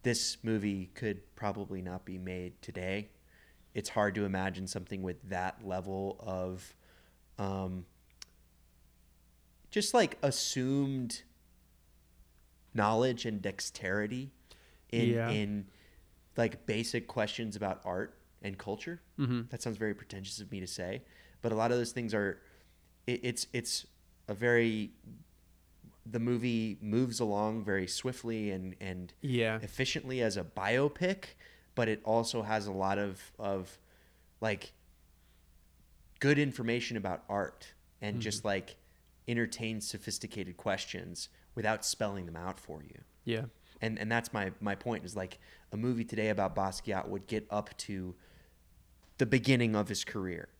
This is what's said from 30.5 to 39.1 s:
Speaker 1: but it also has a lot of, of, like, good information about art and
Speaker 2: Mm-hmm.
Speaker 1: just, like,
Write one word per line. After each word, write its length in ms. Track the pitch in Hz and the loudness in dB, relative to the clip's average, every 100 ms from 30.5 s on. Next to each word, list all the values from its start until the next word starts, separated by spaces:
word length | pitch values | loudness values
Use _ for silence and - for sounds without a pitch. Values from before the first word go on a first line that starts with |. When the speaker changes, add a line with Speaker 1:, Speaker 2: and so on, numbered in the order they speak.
| - 98 123 143 - 180 196 - - - - - | -2 4 6 4 4 0 0 -6 -18 -20 -20 -6
Speaker 1:
but 140 | - 113 | 0 2
it 120 | 107 | 2
also 380 | 110 113 117 117 | 4 4 4 0
has 240 | 107 110 101 | 2 0 0
a 60 | |
lot 260 | 95 95 101 | 0 2 2
of, 220 | 101 92 - - | 0 -4 -14 -6
of, 400 | 104 98 92 - - - - _ - - | -2 -2 -4 -14 -20 -20 -20 _ -20 -4
like, 320 | 110 101 - - - - - - _ - - - - - - - - - | -2 -2 -6 -18 -20 -20 -20 -20 _ -20 -20 -20 -20 -20 -20 -20 -20 2
good 180 | 139 143 | 6 6
information 580 | 143 127 117 120 - 113 | 4 2 0 2 0 -2
about 260 | 98 87 - | -2 -4 0
art 440 | 101 92 - - - - _ | 0 0 -4 -20 -20 -20 _
and 140 | 104 | -4
Speaker 2:
Mm-hmm. 60 | 117 | -2
Speaker 1:
just, 240 | 110 104 | -2 -2
like, 320 | 107 98 - - - - _ | 0 -2 -2 -18 -20 -20 _